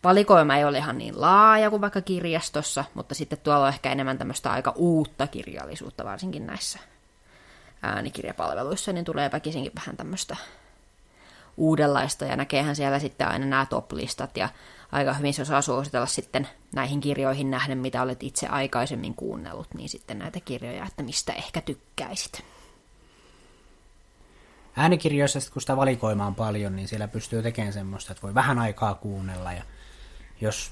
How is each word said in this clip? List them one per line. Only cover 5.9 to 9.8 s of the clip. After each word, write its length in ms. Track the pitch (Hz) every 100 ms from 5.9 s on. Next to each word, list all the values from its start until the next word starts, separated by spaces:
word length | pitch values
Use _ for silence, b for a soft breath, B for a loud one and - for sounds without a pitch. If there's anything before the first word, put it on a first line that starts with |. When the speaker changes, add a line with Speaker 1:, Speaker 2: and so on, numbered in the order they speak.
| - -
Speaker 1:
varsinkin 420 | 98 185 - -
näissä 320 | - - - - _ _ _ b b b b b b
äänikirjapalveluissa, 1120 | - 104 - - - - 80 80 135 180 -
niin 120 | 180 170
tulee 260 | 156 143
väkisinkin 400 | 151 151 156 143
vähän 220 | -